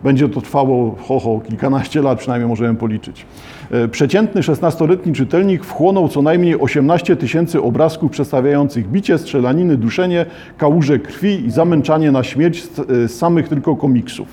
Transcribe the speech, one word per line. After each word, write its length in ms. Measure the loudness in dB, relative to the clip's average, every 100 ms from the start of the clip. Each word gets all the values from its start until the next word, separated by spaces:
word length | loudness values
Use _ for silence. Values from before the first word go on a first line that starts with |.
Będzie 260 | 2 2 2
to 120 | -2
trwało, 540 | -4 0 2 2 0 -4 -4
ho, 120 | -2
ho, 220 | 0 -4 -4
kilkanaście 540 | -4 -2 -2 -2 0
lat, 180 | 0 0
przynajmniej 300 | -2 -2 -2
możemy 260 | 0 0 0
policzyć. 500 | -2 -4 -8 -18 -20 -20 -20 -20 -6
E, 160 | -2 -2
przeciętny 560 | 0 0 2 2 0
szesnastoletni 720 | 0 0 0 0 2 2 0
czytelnik 520 | -2 0 2 2 0 -4
wchłonął 420 | 0 2 2 0
co 120 | 2
najmniej 380 | 2 4 2 2
osiemnaście 560 | 0 2 2 2 2 0
tysięcy 460 | 0 0 0 0
obrazków 500 | 0 2 0 2 -4
przedstawiających 760 | -2 -2 0 2 2 0 -2 -2
bicie, 280 | -2 0 -2
strzelaniny, 600 | 0 -2 0 2 2 2
duszenie, 480 | 0 0 0 0 -2 -8 -20 -2
kałuże 420 | 2 2 2 0
krwi 460 | -2 -4 -2 -2 -2
i 60 |
zamęczanie 600 | 0 2 2 2 2 2
na 120 | 2
śmierć 400 | 0 0 0 0
z, 160 | -8 -10
e, 280 | -2 0 0
z 100 | 0
samych 320 | 0 2 0
tylko 260 | -2 -2 0
komiksów. 520 | 2 0 0 -10 -14